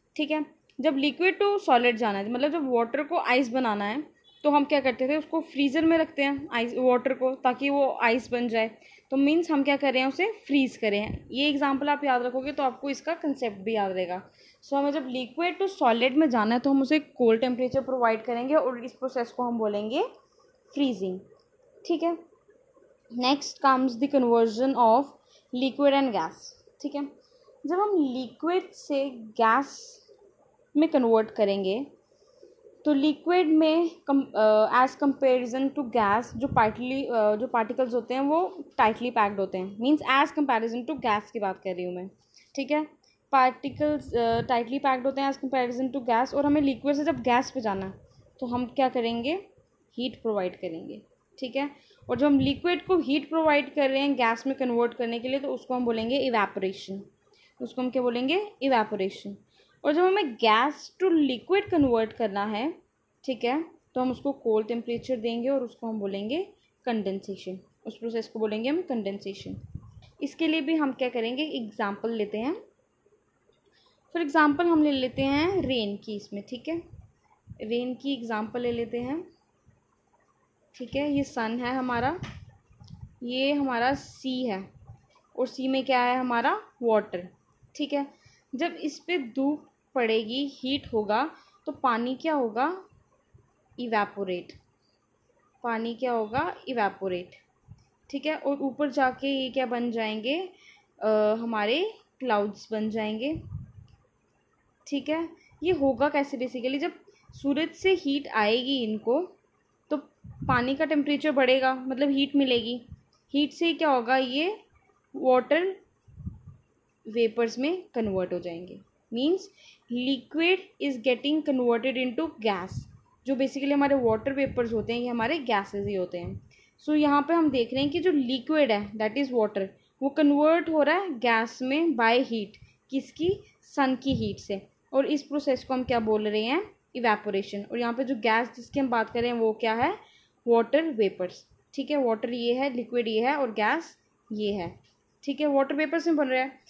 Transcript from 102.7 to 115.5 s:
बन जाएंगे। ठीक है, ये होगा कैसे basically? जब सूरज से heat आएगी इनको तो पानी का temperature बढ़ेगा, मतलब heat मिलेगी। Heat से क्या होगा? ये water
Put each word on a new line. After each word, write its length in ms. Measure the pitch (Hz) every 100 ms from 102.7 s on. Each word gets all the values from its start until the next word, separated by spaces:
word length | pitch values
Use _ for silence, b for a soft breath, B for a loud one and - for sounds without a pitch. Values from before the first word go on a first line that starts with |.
बन 180 | 214 214
जाएंगे। 520 | 220 214 220 277 330 - - - - - _ _ _ _ _ _ _ _ _ -
ठीक 220 | 277 294
है, 200 | 320 330 - B B
ये 100 | 320
होगा 360 | 330 269 233 285
कैसे 300 | 285 285 247
basically? 400 | 247 247 247 269
जब 140 | 339 - _ b b
सूरज 360 | - 277 277 320
से 220 | - 381
heat 360 | 370 285 285 277
आएगी 540 | 220 208 240 247 269
इनको 400 | 220 214 226 277 359 - _ _ _ _ -
तो 60 | 294 - _ -
पानी 480 | - - 247 247
का 100 | 277
temperature 460 | 311 302 285 285 302
बढ़ेगा, 440 | 277 254 269 262
मतलब 360 | 262 262 254 285
heat 260 | 277 277 277
मिलेगी। 460 | 269 240 220 247 - - _ _ _
Heat 180 | 277 294
से 220 | - 339
क्या 160 | 302 311
होगा? 260 | 254 226 262
ये 440 | 254 269 349 440 _ _ _ _ _ 269
water 600 | 254 254 247